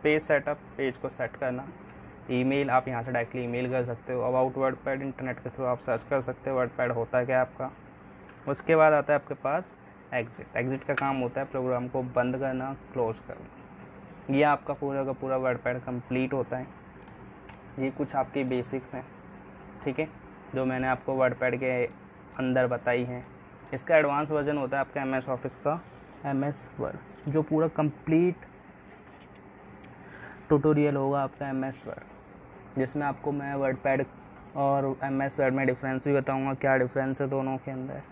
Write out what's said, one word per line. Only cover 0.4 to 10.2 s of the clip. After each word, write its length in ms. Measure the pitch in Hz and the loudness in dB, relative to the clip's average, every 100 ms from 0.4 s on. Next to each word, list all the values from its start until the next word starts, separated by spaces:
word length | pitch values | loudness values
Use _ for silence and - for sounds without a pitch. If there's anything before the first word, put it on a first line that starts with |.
| 139 147 - - | 2 -6 -8 -4
पेज 200 | 135 127 | -2 -2
को 120 | 131 | -8
सेट 260 | - 123 - | -4 -6 -2
करना। 320 | 131 127 143 - - - - - - | -4 -4 -6 -14 -18 -18 -18 -18 -2
ईमेल, 380 | 127 127 139 139 | 2 4 2 4
आप 180 | 127 127 | 2 2
यहाँ 160 | 123 | -4
से 80 | 117 | -2
डायरेक्टली 320 | 123 117 127 | -2 -2 -2
ईमेल 260 | 120 120 127 | -2 -2 0
कर 120 | 131 | 0
सकते 300 | 123 117 - | -2 -4 -4
हो। 80 | 127 | -2
About 340 | 120 127 131 131 | 2 4 2 2
WordPad 440 | 131 127 - 135 | 0 0 -4 -4
इंटरनेट 380 | 139 131 131 123 | -4 -6 -6 -6
के 100 | 127 | -8
through 180 | - 127 | -4 -2
आप 120 | 123 | -2
सर्च 240 | - 117 | 0 -2
कर 180 | - 135 | 0 -2
सकते 280 | 127 131 - | 0 -4 -2
हो 100 | 131 | 0
WordPad 360 | 123 - 123 117 | 0 0 0 0
होता 220 | 113 127 | 0 0
है 80 | 123 | 2
क्या 160 | 127 | 2
आपका। 300 | 127 - 135 - - - - - - - - | 2 -2 -8 -8 -20 -20 -20 -20 -20 -12 -6
उसके 280 | 139 - 160 | -4 4 8
बाद 180 | 156 | 8
आता 200 | 151 143 | 8 4
है 60 | 147 | 2
आपके 140 | - | 2
पास 380 | 139 131 151 190 - - - - | -6 -2 -2 -4 -16 -20 -20 -6
एग्जिट। 440 | 127 | -4